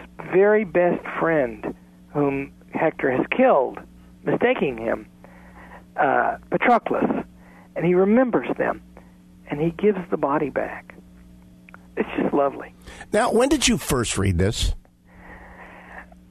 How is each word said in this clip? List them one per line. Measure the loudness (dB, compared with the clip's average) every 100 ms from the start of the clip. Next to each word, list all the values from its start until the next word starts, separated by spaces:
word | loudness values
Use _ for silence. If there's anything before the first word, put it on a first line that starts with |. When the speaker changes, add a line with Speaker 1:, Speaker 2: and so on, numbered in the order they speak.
| -10 -18 0
Speaker 1:
very | 4 6 4
best | 2 2 2 0 -4 -4
friend | 0 2 0 -4 -10 -10 -16 -20 -8
whom | -2 0 -2 -6 -14 -12
Hector | -2 -2 0 0
has | 0 0
killed, | 2 4 4 2 -4 -16 -20 -20 -10
mistaking | -4 0 0 0 -2 -4
him, | -4 -4 -8 -20 -20 -20 -20 -20 -20 -20 -12 -2
uh, | 0 2 0 -4 -6
Patroclus. | -2 2 2 2 -2 -2 -2 -6 -14 -20 -20 -14 -4
And | 0
he |
remembers | 2 4 4 4 0 -2 -2
them, | -4 -4 -12 -20 -20 -20 -20 -20 -10
and | -4
he | -2
gives | 0 0 0 -4
the | -4
body | -2 0 -2
back. | -4 -6 -8 -16 -20 -20 -20 -20 -20 -20 -20 -20 -20 -10 -6
It's | -4 -2
just | 0
lovely. | 0 0 -2 -12 -18 -20 -20 -2
Speaker 2:
Now, | 0 2
when | 2 2
did | 2 2
you | 0
first | 0 -2 0 0
read | 0 2
this? | 0 0 -2 -4 -10 _ _ -20 -20 -20 -20 -20 -20 -20 -20 -20 -20 -20 -20